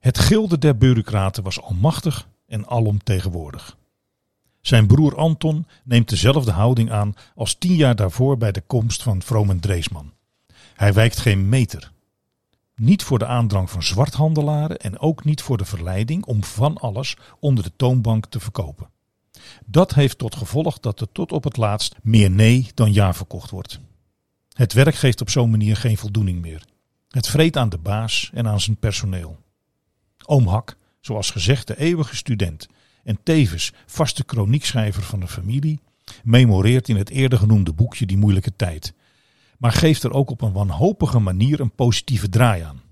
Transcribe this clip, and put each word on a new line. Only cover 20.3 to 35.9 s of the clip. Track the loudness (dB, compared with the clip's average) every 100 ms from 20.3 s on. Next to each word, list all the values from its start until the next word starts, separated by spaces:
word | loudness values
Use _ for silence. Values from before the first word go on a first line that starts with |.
| -8
gevolg | -6 -4 -4 -4
dat | -8 -6
er | -8
tot | -8 -6
op | -4
het | -4 -2
laatst | -2 -2 -6 -6
meer | 4 6 6
nee | 6 6 4 0
dan | 0 2
ja | 4 2
verkocht | -2 -10 -14 -12
wordt. | -14 -14 -18 -20 _ _ _ _ _ _
Het | -2 2
werk | 4 2 4
geeft | 0 0
op | -2
zo'n | 0 2
manier | 2 2 0
geen | 0 -2
voldoening | -2 -2 -2 -4
meer. | -8 -14 _ _ _ _ _
Het | -6 -2
vreet | 2 2 2
aan | -2
de | -4
baas | -6 -6 -4 -6 -6
en | -4 -2
aan | -2
zijn | -2 -2
personeel. | -2 -4 -6 -6 -10 -16 _ _ _ _ _ _ _ _ 0
Oom | 2 4
Hak, | 0 -4 -20 _ _
zoals | -8 -6 -6
gezegd | -4 0 0 -2
de | -2
eeuwige | -2 0 -4 -8
student | -6 -4 -4 -6 -20 _ _ _
en | -8 -6
tevens | 0 2 2 0 -8 _ _
vaste | -4 -4 -4
kroniekschrijver | -6 -2 0 0 -2 -2 -2 -4
van | -6 -8
de | -8
familie, | -8 -6 -4 -4 -6 _